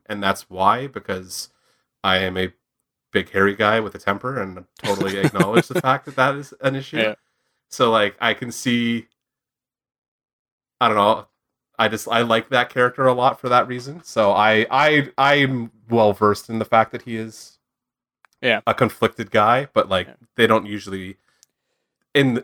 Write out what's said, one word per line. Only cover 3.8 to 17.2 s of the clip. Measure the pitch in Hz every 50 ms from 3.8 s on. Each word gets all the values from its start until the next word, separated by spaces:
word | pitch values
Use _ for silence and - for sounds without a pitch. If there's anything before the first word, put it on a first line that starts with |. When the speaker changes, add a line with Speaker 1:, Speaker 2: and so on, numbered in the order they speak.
| 110 98 -
Speaker 1:
a | 98
temper | - - 101 104 - 127 135 127
and | 101 95 92 90 90 _ _ -
totally | - 104 101 98 95 95 95 98
Speaker 2:
<laughs> | 98
Speaker 1:
acknowledge | - - 98 95 98 107 123 - -
the | 131 180
fact | 156 131 135 135 -
that | - 131
that | - 127 139 139
is | 143 143 139 - -
an | 135 139 135
issue. | 135 131 - - 143
Speaker 2:
Yeah. | 113 107 107 - _ _ _ _ _ _ _ _ _ _
Speaker 1:
So, | - - 131 117
like, | 113 110 104 101 101 -
I | - 117 110
can | - 135 120
see, | 107 - - 127 120 120 117 117 117 117 113 _ _ _ _ _ _ _ _ _ _ _ _ _ _ _ _ _ _ _ _ _ _ _ _ _ _ _ _ _ _ _ _ _ _ -
I | 127 117
don't | 107 107
know, | 101 104 110 - 104 - _ _ _ _ _ _ _ _ _ -
I | 113 107
just, | 110 107 - -
I | 117 117
like | 120 117 113 113 113 -
that | 135 123 123 -
character | - 131 123 120 123 - 135 127
a | 123
lot | 123 123 131 123 -
for | - 127
that | 123 123 113 113
reason. | 123 120 120 135 147 175 -
So | - - 117 107 98 101
I, | 101 104 110 110 107 110 -
I, | - 131 - 151 151 - - - - -
I'm | 135 139 143 147 139 131 131 123 117 117 - _ _ -
well | 117 117 110 104 101
versed | - 107 104 101 - - -
in | 113 113
the | 113
fact | - - 113 110 -
that | - 123 -
he | 123 117
is | 110